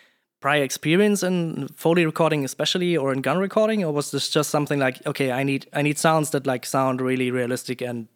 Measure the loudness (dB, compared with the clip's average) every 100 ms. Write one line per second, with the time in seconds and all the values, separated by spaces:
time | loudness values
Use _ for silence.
0 | _ _ _ _ 0 2 0 -2 0 4
1 | 4 2 0 0 -2 -4 -8 -2 2 4
2 | 2 2 2 2 -2 -4 -2 0 0 0
3 | 0 0 0 0 0 2 2 2 0 -2
4 | -2 -4 0 0 2 0 0 2 0 0
5 | -4 -2 -2 0 -2 -2 -4 -2 -2 2
6 | 4 4 2 -2 -2 -2 -2 0 0 0
7 | -2 0 -2 -2 -2 -4 -6 -8 -6 -8
8 | -12